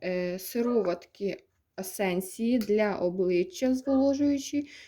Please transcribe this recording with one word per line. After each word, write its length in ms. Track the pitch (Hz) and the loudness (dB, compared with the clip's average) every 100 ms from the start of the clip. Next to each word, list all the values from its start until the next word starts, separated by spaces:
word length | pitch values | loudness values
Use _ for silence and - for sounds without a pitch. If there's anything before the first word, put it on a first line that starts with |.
е, 360 | 185 180 180 185 | -4 -2 -2 -6
сироватки 1040 | - 233 240 240 180 170 - - 196 - _ _ _ - | -6 -2 0 2 0 -2 -6 -8 -6 -6 _ _ _ -12
есенції 800 | 190 - 190 180 185 - 233 247 | -10 -2 0 0 -4 -2 0 2
для 360 | 208 214 208 185 | 2 2 2 0
обличчя 800 | 180 185 185 175 175 - 254 254 | -2 0 2 2 0 0 0 0
зволожуючі 960 | 277 269 277 277 285 285 269 285 285 - | 2 4 4 4 2 0 -2 -6 -6 -12